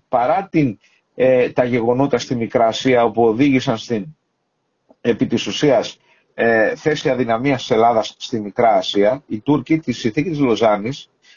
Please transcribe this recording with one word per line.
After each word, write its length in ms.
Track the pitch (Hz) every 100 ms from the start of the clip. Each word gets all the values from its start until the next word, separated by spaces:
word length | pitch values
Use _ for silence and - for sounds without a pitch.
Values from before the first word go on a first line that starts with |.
| -
παρά 380 | 120 127 180 196
την, 260 | 160 135 98 _ _ _ -
ε, 340 | 131 127 -
τα 140 | -
γεγονότα 540 | 123 123 113 123 139 117
στη 180 | - 120
Μικρά 300 | 110 127 113
Ασία, 380 | 110 135 123
όπου 200 | 117 110
οδήγησαν 540 | 117 110 147 131 135 110
στην, 280 | - 113 82 - _ _ _ _ _ _ _ _
επί 260 | 120 113 -
της 200 | 120 110
ουσίας, 520 | - 147 113 - - _ _ _
ε, 420 | - 113 113 104 -
θέση 340 | 156 151 151
αδυναμίας 520 | 123 117 113 139 127
της 100 | -
Ελλάδας 440 | 113 117 113 101 -
στη 220 | - 117
Μικρά 340 | 104 110 117
Ασία, 500 | 98 - 101 104 135 -
οι 120 | 107
Τούρκοι 400 | - 147 123 160
τη 120 | 139
συνθήκη 380 | 117 - 156 185
της 100 | 147
Λοζάνης 720 | 131 104 110 104 107 143 - _ _